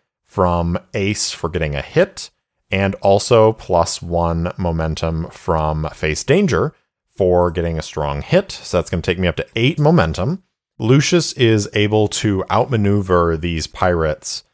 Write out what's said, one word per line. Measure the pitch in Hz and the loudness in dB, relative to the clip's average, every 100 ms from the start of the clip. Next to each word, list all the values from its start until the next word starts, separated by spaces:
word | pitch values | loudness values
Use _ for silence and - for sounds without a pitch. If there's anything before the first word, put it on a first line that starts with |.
| _ _ _ | _ _ _
from | - 92 87 85 90 - 113 | 0 2 2 0 -4 -4 -4
ace | 98 107 - | -2 -2 -4
for | - 85 | -6 -6
getting | 85 78 71 | -4 -4 -4
a | |
hit, | - 151 196 - - _ _ _ - | -2 0 0 -2 -18 _ _ _ -6
and | 95 98 98 | -2 0 0
also | 101 101 - 117 110 | 2 2 4 6 6
plus | 113 - 87 82 - | 2 0 0 0 -2
one | 87 85 85 82 85 - | -4 -2 0 0 -2 -2
momentum | 90 82 80 78 82 80 82 | -2 -2 -2 -2 -4 -4 -6
from | - - 80 78 78 78 | -8 -4 -2 0 -2 -4
face | - 80 76 | -4 -4 -4
danger | - 160 202 85 135 - _ _ _ - | 0 2 2 0 -2 -4 _ _ _ -2
for | 95 87 90 | 2 4 2
getting | 85 85 80 | 0 -4 -4
a | |
strong | - - 73 71 | -6 -6 -4 -4
hit. | 82 175 196 | 0 0 0
So | - - 90 | -10 -4 -2
that's | 82 | -2
gonna | 90 | -4
take | - 87 | -4 -2
me | 90 | -2
up | - | -2
to | - - | -6 -2
eight | 123 170 | 0 2
momentum. | 147 170 82 98 101 185 _ _ _ - | 2 4 2 0 -4 -4 _ _ _ -4
Lucius | 110 135 143 175 156 | 2 4 4 0 0
is | - 120 110 101 | 0 2 2 0
able | 104 104 107 107 | 0 2 2 0
to | - 110 95 - | 0 -2 -2 0
outmaneuver | 101 123 117 101 104 95 90 85 82 | -2 0 0 2 0 2 0 2 0
these | 87 82 - | -2 -4 -6
pirates, | - 92 87 78 76 - - - | -2 0 0 0 -4 -8 -12 -14